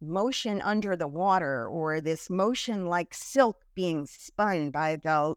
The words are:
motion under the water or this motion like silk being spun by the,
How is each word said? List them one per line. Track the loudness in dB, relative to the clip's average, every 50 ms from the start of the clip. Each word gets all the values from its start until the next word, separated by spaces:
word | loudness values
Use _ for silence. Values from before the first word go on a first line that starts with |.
motion | -8 -4 -2 0 0 0 0 -2 -2 -2 -2 -2
under | 0 0 0 0 0 0 0
the | 0 -2
water | -2 -2 0 2 4 4 4 2 0 -2 -2 -2 -4
or | -4 -2 -2 0 -2 -2
this | 0 -2 -2 -4 -4 -2
motion | 0 2 2 2 2 0 -2 -4 -4 -4 -2
like | 0 0 -2 -2 -4
silk | -8 -14 -12 0 4 4 4 4 4 -2 _ _ _
being | -2 -2 0 0 -2 -4
spun | -6 -12 -18 -20 -8 -2 0 0 2 2 0 -2 -2
by | -2 0 0 0 -2
the, | -2 0 2 2 4 2 2 0